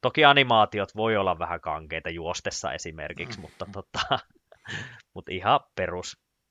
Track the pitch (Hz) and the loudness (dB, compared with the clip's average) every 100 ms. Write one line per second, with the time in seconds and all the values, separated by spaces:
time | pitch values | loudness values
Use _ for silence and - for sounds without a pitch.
0 | 123 - 147 143 127 113 104 107 98 107 | -2 6 8 8 6 6 4 2 -4 -2
1 | 110 107 95 85 82 85 - 78 78 82 | 0 2 2 0 -4 -6 -6 -8 -8 -8
2 | 87 85 82 85 98 - 85 71 82 80 | -6 -6 -6 -4 -6 -6 -6 -6 -8 -10
3 | 73 - 87 104 80 - 92 101 - - | -10 -10 -10 -12 -16 -12 -12 -12 -10 -8
4 | - 131 - _ _ - - 151 135 - | -2 -2 -4 _ _ -20 -14 -12 -12 -16
5 | _ - - 90 98 139 - - 90 87 | _ -16 -10 -4 2 2 0 -6 -4 -4
6 | - - _ _ _ | -10 -14 _ _ _